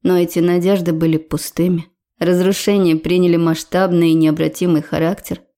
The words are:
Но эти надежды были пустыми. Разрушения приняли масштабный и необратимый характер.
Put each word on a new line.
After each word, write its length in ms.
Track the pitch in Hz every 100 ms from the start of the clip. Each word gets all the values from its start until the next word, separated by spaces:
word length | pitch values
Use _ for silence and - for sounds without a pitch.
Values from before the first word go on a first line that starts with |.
Но 160 | - 180
эти 220 | 170 180
надежды 520 | 175 175 175 196 170
были 260 | 160 165 156
пустыми. 680 | 160 151 - - 175 170 160 _ _ _
Разрушения 800 | 170 180 185 196 - 202 180 160
приняли 400 | 160 180 180 170
масштабный 760 | 165 160 - 180 190 175 165
и 40 |
необратимый 680 | 160 156 156 156 156 180 156
характер. 580 | 156 156 160 196 - 175 _